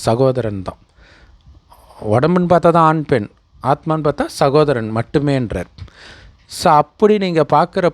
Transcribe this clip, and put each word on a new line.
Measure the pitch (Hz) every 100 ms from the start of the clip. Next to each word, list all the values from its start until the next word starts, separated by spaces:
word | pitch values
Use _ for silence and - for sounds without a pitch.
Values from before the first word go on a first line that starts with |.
| 120
சகோதரன் | 117 131 123 113 98
தான். | 90 - _ _ _ _ _ _ - - _ _ _ - 107
உடம்புன்னு | 110 156 180 175
பார்த்தா | 175 170 165
தான் | 160
ஆண் | 160
பெண், | 147 123 104 _ _ _
ஆத்மான்னு | 127 143 160 156 147
பார்த்தா | 139 320 -
சகோதரன் | 143 147 147 123 110 110
மட்டுமேன்றார். | - 147 143 135 113 92 87 - - - - - - _ _
So, | - 180
அப்படி | 151 147 _ 214 214
நீங்க | 190 160 147
பார்க்குற | 151 170 190 175